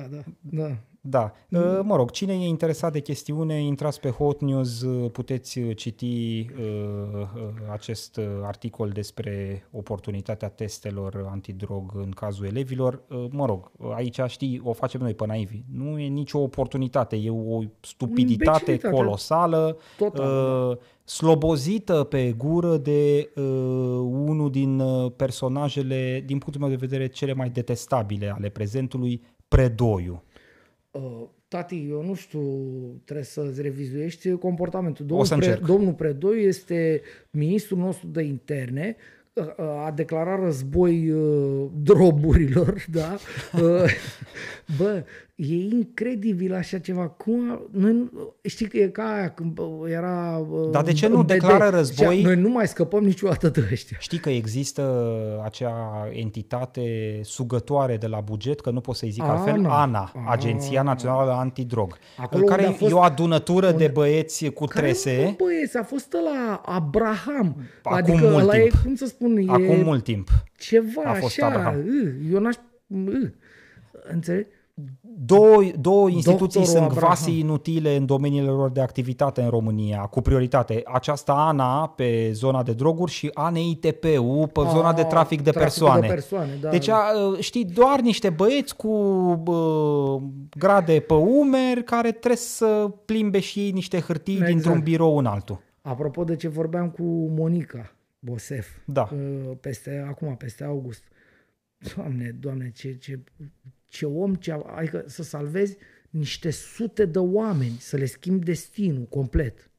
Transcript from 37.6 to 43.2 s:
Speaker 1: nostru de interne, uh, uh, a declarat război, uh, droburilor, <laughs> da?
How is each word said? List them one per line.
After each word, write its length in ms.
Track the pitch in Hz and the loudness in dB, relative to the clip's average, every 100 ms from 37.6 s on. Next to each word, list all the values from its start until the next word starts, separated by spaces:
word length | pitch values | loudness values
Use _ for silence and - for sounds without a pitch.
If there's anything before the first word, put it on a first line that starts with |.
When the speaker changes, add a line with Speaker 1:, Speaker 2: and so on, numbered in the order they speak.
| - 180 | -2 -2
Speaker 1:
nostru 300 | 185 170 165 | -2 -4 -6
de 140 | 160 | -6
interne, 720 | 151 135 - 143 123 135 196 226 - _ _ | -4 -6 -6 -6 -4 -6 -6 -8 -16 _ _
uh, 100 | - 160 - | -8 -8 -6
uh, 80 | 156 147 156 | -6 -6 -6
a 60 | 151 | -6
declarat 440 | 156 160 170 190 | -4 -2 -2 -2
război, 680 | 180 135 135 170 180 170 160 | -2 -2 -2 2 4 4 2
uh, 540 | 156 151 147 139 139 139 151 | 2 2 2 0 -2 -4 0
droburilor, 1040 | 147 190 180 147 151 143 139 147 165 202 - | 6 8 8 6 4 4 4 2 2 -2 -6
<laughs> 140 | 160 | -4
da? 160 | 156 196 | -4 -8